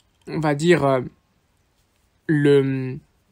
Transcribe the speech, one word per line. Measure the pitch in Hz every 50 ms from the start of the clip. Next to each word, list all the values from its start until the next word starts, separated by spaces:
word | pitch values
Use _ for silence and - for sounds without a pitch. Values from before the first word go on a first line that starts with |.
| _ _ _ _ _
on | - 151 156
va | 151 156 147
dire, | 143 156 175 175 147 143
euh, | 139 135 127 120 - - _ _ _ _ _ _ _ _ _ _ _ _ _ _ _ _ _ _ _ _ _ _
le, | - 156 147 147 147 143 139 135 135 135 131 131 127 131 143 - _ _ _ _ _